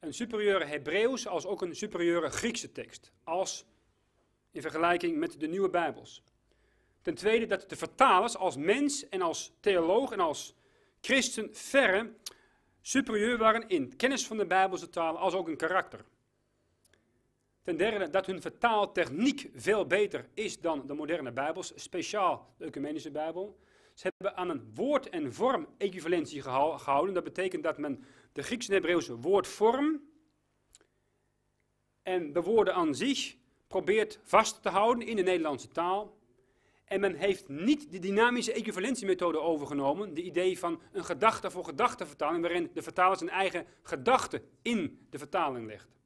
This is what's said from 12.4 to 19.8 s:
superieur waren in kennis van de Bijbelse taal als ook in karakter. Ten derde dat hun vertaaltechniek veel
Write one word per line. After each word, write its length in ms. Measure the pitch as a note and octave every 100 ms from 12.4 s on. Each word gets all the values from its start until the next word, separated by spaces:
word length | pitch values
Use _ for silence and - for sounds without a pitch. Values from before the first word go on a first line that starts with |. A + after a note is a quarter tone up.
| _ _ _ _
superieur 560 | - C4 - A3 G#3+ A#3+
waren 300 | A3 A3 A3
in 280 | F3+ B2 -
kennis 320 | B3 C4+ -
van 100 | A3
de 80 | F#3
Bijbelse 440 | F#3 F#3+ F3+ E3
taal 280 | - E3 D#3+
als 160 | E3+
ook 160 | F3 E3
in 80 | C#3+
karakter. 480 | D#3+ F#3 - A2 - _ _ _ _ _ _ _ _ _ _ _ _ _ _ _
Ten 160 | - E3
derde 320 | G3+ G#3+ F3
dat 160 | F#3+ F#3+
hun 160 | F#3
vertaaltechniek 1080 | D#3+ - A#3+ A3 G3 G3+ D#3 C#3 B3 - - C3
veel 300 | A#2 G#3+